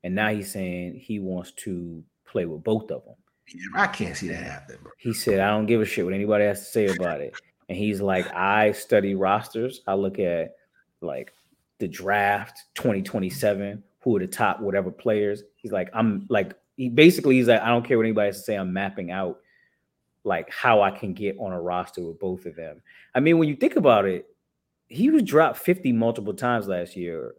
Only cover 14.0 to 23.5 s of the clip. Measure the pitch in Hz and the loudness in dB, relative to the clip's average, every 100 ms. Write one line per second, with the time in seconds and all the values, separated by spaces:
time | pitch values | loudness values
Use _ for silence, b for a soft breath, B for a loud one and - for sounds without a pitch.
14 | 127 104 92 - 107 - 101 98 92 - | 0 0 0 0 0 0 -2 -2 -2 -4
15 | 117 107 104 104 - _ 110 98 92 110 | 0 2 0 -2 -10 _ -6 -4 -4 0
16 | 113 98 98 107 95 - _ - 127 117 | 0 0 0 0 0 -8 _ -8 -2 8
17 | 160 180 147 131 120 110 113 120 117 120 | 8 8 4 6 6 4 4 0 2 2
18 | 113 107 101 95 - 104 92 92 98 98 | 4 2 0 -2 -6 -4 -2 -4 -4 -6
19 | 90 92 92 - _ _ _ _ _ _ | -8 -4 -4 -6 _ _ _ _ _ _
20 | _ _ 104 85 - - 131 110 98 95 | _ _ -4 -4 -4 0 4 6 4 0
21 | 104 92 101 98 107 90 87 90 87 - | -8 -6 -6 -6 -8 -6 -4 -6 -6 -10
22 | 85 80 98 92 87 78 80 78 b b | -12 -8 -8 -8 -10 -14 -16 -16 b b
23 | b 127 147 165 156 | b 0 4 4 2